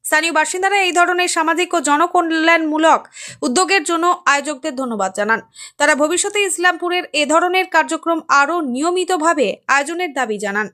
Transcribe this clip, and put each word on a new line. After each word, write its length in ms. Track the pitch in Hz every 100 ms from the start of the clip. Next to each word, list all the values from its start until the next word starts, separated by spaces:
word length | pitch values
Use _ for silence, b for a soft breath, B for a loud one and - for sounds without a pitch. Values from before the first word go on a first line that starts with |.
স্থানীয় 280 | - 311 330
বাসিন্দারা 480 | 311 311 370 381 403
এই 100 | 370
ধরনের 360 | 339 349 359 359
সামাজিক 460 | 339 320 330 359
ও 60 | 349
জনকল্যাণমূলক 1300 | 294 294 349 359 339 320 320 330 320 302 320 262 - B B B
উদ্যোগের 420 | - 247 359 392
জন্য 380 | 302 339 349 - -
আয়োজকদের 500 | 285 285 269 311 254
ধন্যবাদ 360 | 262 214 190 190
জানান। 240 | 208 226 - B B _
তারা 160 | 294
ভবিষ্যতে 480 | 285 302 359 403 415
ইসলামপুরের 640 | 392 - 359 349 349 359 -
এ 140 | 302 285
ধরনের 400 | 320 359 370 370
কার্যক্রম 540 | 330 285 320 330 330 -
আরও 320 | 277 285 349
নিয়মিতভাবে 960 | 285 247 320 359 359 359 311 311 240 - -
আয়োজনের 440 | 277 285 339 359
দাবি 260 | 269 247 208
জানান। 300 | 208 202 202